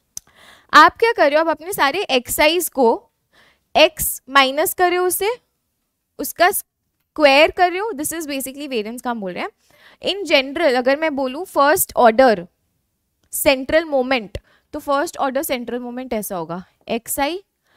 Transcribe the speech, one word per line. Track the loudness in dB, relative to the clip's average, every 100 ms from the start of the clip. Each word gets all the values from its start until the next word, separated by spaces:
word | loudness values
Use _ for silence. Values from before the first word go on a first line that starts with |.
| _ -20 _ _ -20 _ _
आप | 6 6 4
क्या | 0
कर | 2 2
रहे |
हो, | 2
आप | 0
अपने | -4 -6
सारे | -2 0 -2
एक्सआईज | -2 -2 -2 0 0 0 -2
को | 0 2 0 _ _ _ _ _ _ _ 2
एक्स | 2 2 -8 -8 0
माइनस | 2 2 0 -2
कर | 0 0
रहे | 2
हो, |
उसे, | -2 -2 -4 -6 _ _ _ _ _ _ _ -12
उसका | -6 0 0
स्क्वायर | 0 -10 _ _ _ _ 2 4 6 4
कर | 2 0
रहे | 0
हो, | -6
this | -6 -8
is | -8
basically | -8 -8 -10 -12 -8
variance | -6 -6 -8
का | -8
हम | -6
बोल | -8
रहे | -8
हैं। | -10 -12 _ _ -20 _ -6
In | -4 0
general, | 0 0 0 2
अगर | 2 0 0
मैं | -2
बोलूँ | -2 -4 -6
फर्स्ट | -4 2 2 2 0
ऑर्डर | 4 4 6 4 4 -4 _ _ _ _ _ _ _ _
सेंट्रल | -4 0 0 0 0
मोमेंट, | 0 -2 -2 -4 -6 -14 _ _ _
तो | -10
फर्स्ट | -4 -2 -2 -4
ऑर्डर | -4 -4
सेंट्रल | -4 -6 -6 -10
मोमेंट | -10 -12 -8
ऐसा | -8 -6
होगा, | -8 -8 -10 -14 _ -8
एक्स | -8 -6 -6
आई | -4 -6 -14 _ _